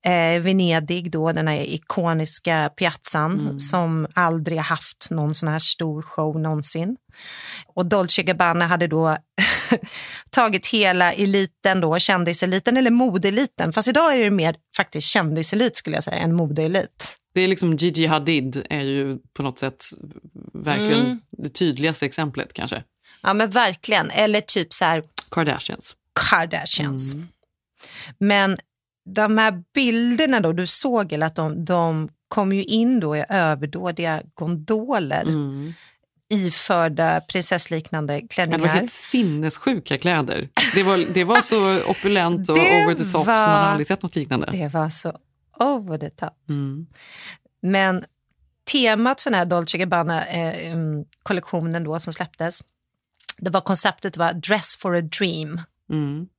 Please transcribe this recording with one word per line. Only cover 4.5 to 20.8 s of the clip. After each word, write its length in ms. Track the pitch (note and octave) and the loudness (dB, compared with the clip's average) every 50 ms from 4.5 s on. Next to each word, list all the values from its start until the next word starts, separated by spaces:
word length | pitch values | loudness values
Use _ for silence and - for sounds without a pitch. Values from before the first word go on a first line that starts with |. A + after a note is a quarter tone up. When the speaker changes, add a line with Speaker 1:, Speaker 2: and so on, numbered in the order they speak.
| E3+ | -4
Speaker 1:
har 60 | D#3+ D#3 | -4 -2
haft 440 | - E3 D#3 - - - _ - - | -2 -4 -4 -4 -10 -6 _ -6 -4
någon 220 | E3 D#3+ D3 D3+ D#3 | -2 -2 -2 0 0
sån 140 | - E3+ D#3 | 0 0 0
här 100 | D3+ D#3+ | 0 0
stor 420 | - - - - E3+ D#3+ D3+ D3+ | 0 0 0 0 -2 -4 -4 -6
show 380 | D#3 - - - D#3 D#3 D3+ D#3+ | -10 -8 -4 -4 -2 -2 -2 -2
någonsin. 580 | D#3 D#3 D#3 D3+ D3 - - D#3+ E3+ G3 B3+ - _ _ _ - - - - - - - - - - | -2 -2 -2 -2 -2 -2 -4 -2 -4 -4 -6 -8 _ _ _ -20 -18 -18 -16 -16 -16 -14 -16 -16 -18
Och 180 | _ _ F3+ F3+ | _ _ -2 0
Dolce 380 | E3+ G#3+ G3+ F3+ F3 - - E3+ | 2 2 2 2 2 0 0 2
Gabbana 440 | F3+ F#3 E3 F3+ E3+ E3+ F3 F3 | 0 2 2 2 2 4 2 2
hade 200 | E3 F3 E3+ E3+ | 2 2 2 2
då 300 | E3 D#3 D#3+ D#3+ D#3+ D#3 - _ _ _ - - - - - - - A#3+ | 0 2 2 2 2 0 -2 _ _ _ 0 0 0 0 -2 0 0 0
<laughs> 560 | - - - - - - - - - - _ | 0 -2 -12 -14 -14 -14 -14 -16 -18 -14 _
tagit 380 | - C4 A#3 A3 G3 F#3 - | 2 2 4 4 2 -2 -2
hela 460 | - - A3 G#3 F#3+ F3+ F3+ F3+ F3 - | 0 2 4 4 4 6 6 4 4 4
eliten 680 | - G#3 G3 G3 G3 G3 - _ _ - G3 F#3+ F#3+ | 2 2 2 4 2 0 0 _ _ 0 2 2 4
då, 180 | E3+ D#3 D#3 F3+ | 2 2 2 2
kändiseliten 760 | - - G3 F3+ E3+ E3+ E3+ - F#3 F#3 F#3 F#3+ - A#3+ B3 | 2 2 2 2 2 0 0 0 0 0 0 0 0 2 2
eller 140 | C4 C4 A#3 | 4 4 4
modeeliten. 840 | A#3+ A#3+ B3+ B3 F3 F#3+ E3 G3 G3 A#3 C#4+ A3+ _ - F3 E3 D#3+ | 4 4 4 2 2 2 0 2 2 2 0 -2 _ -4 -4 -2 0
Fast 140 | A3 G#3 | 0 0
idag 260 | A#3+ A#3+ D4 E4 D#4+ C#4+ B3+ | 2 4 4 4 4 4 4
är 40 | A3 | 2
det 60 | G3+ | 2
mer 260 | G3+ F#3+ D#3 E3 D#3+ - _ _ - | 2 2 2 0 -2 -4 _ _ -6
faktiskt 320 | - F#3+ _ - D#3 - | -6 -6 _ -4 -4 -2
kändiselit 680 | - - G#3+ E3+ D#3 D3+ D#3+ D#3+ - - G#3+ B3 A#3 A#3 | 0 0 0 0 0 -2 -2 -2 -2 0 0 0 0 0
skulle 180 | - - D#3 D#3 | -4 -6 -4 -4
jag 80 | - - | -4 -4
säga, 140 | - - | -4 -4
än 160 | F3 E3+ E3 E3 | -2 0 0 0
modeelit. 800 | F3 E3 C#3+ D3+ D#3 D#3 D#3+ F3+ G3 - - _ - - - - _ _ _ _ | 0 0 -2 -2 -2 -2 0 0 -2 -2 -4 _ -8 -8 -8 -8 _ _ _ _
Speaker 2:
Det 80 | F#3 | 0
är 60 | F#3 | 2
liksom 280 | F#3 F#3+ F#3 F#3 E3+ D#3+ | 2 2 2 2 0 0
Gigi 300 | C#3+ E3 F3+ C#3+ D#3+ D#3+ | 2 0 0 2 2 2
Hadid 580 | D3 D#3 D3+ C#3+ D#3+ E3 C#3+ C3 C3 B2+ C#3 - - | 2 2 2 2 2 0 0 0 -2 -6 -6 -6 -4
är 120 | D#3 D3 | -6 -4
ju 360 | C#3 C3+ C3+ C#3 C#3 C#3 C3+ B2+ _ _ _ | -4 -2 -2 -2 -2 -4 -6 -8 _ _ _
på 100 | - C#3 | -6 -6
något 160 | C3+ C3 - | -6 -4 -4
sätt 240 | - C3 C3 _ - - - - - C#3+ - - - D#3 _ - - - - | -6 -6 -6 _ -10 -10 -10 -10 -20 -20 -20 -20 -20 -20 _ -20 -20 -16 -14
verkligen 520 | - - D3+ - G3+ | -8 -2 -2 0 0